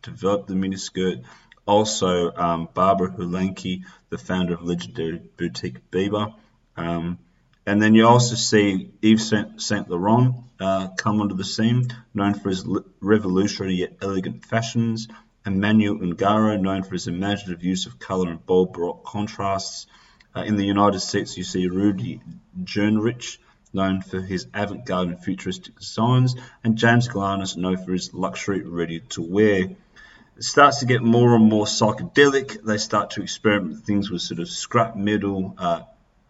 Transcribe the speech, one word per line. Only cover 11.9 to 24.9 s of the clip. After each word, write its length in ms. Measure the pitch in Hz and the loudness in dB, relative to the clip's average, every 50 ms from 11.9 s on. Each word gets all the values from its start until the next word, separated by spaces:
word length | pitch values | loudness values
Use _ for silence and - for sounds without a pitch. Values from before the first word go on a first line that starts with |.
| - - - _ - | -4 -10 -14 _ -6
known 200 | 104 101 101 101 | -2 0 0 0
for 140 | - - 98 | 0 -2 -4
his 160 | 92 92 90 | -4 -4 -4
l-, 200 | 87 92 98 - - _ _ | -4 -4 -4 -6 -8 _ _
revolutionary 720 | 95 98 110 104 95 92 90 92 101 104 - - 98 95 92 | 0 2 2 4 4 2 2 2 2 0 -2 -4 -4 -2 -2
yet 240 | 90 90 - - - | -2 -2 -4 -6 -8
elegant 460 | 98 98 98 95 92 80 - - - | -6 -4 -4 -4 -4 -6 -8 -10 -8
fashions. 600 | - 110 113 113 - - 120 117 117 113 110 110 - - - - _ _ _ - | -4 -2 -2 -2 -2 -2 -2 -2 0 -2 -4 -8 -12 -16 -20 -20 _ _ _ -8
Emmanuel 520 | 101 95 95 101 104 107 110 104 101 101 | -4 -2 0 2 4 4 4 4 2 0
Ungaro, 600 | - 92 90 85 - 95 98 107 110 110 107 107 98 | -2 -4 -4 -4 0 2 2 4 4 4 2 2 0
known 240 | 92 95 95 95 92 | 0 -2 -2 -2 -4
for 100 | - 92 | -6 -8
his 140 | 87 - | -8 -6
imaginative 560 | 90 85 90 98 101 101 98 - 92 87 85 87 | -6 -6 -4 -2 -2 -4 -4 -6 -8 -10 -6 -2
use 240 | 90 95 92 - | -2 -2 -2 -4
of 120 | - - - | -8 -10 -14
colour 320 | - - 95 92 92 85 | -10 -6 -4 -2 -2 -2
and 140 | 82 82 - | -4 -8 -4
bold 280 | - 92 92 92 90 - | 2 4 4 4 2 0
baroque 320 | 87 85 87 82 - - | -4 -6 -6 -6 -8 -14
contrasts. 840 | - - 104 104 104 - - 101 98 98 95 - - - - - - _ _ _ _ _ _ _ _ - | -10 -6 -6 -6 -6 -6 -6 -6 -4 -4 -4 -6 -8 -12 -14 -18 -20 _ _ _ _ _ _ _ _ -10
Uh, 60 | 90 | -8
in 160 | 90 107 107 | -4 -2 0
the 80 | 101 98 | 0 0
United 360 | 101 98 101 104 104 95 92 | 2 2 4 4 4 2 0
States, 360 | - - - 101 90 - - | -2 -4 -4 -4 -4 -4 -6
you 80 | - 90 | -10 -8
see 240 | - - 92 90 90 | -6 -2 -2 -2 0
Rudy 520 | 90 95 101 104 98 92 - 85 - - - - - - - _ - 92 92 | 0 0 0 0 0 0 -4 -8 -10 -12 -14 -18 -20 -20 -20 _ -12 -12 -10
Gernrich, 720 | - - 104 101 107 107 107 107 117 123 123 - - - - _ _ _ _ _ _ - | -8 -4 -2 0 2 2 2 0 -2 -4 -6 -8 -14 -16 -16 _ _ _ _ _ _ -4
known 260 | 95 95 95 95 95 | -2 -2 0 -2 -2
for 220 | 92 - - 92 92 | -4 -6 -8 -8 -6
his 240 | 92 95 87 - - - | -6 -6 -6 -6 -8 -6
avant-garde 540 | 104 104 98 101 - - - | -6 -6 -6 -6 -8 -8 -6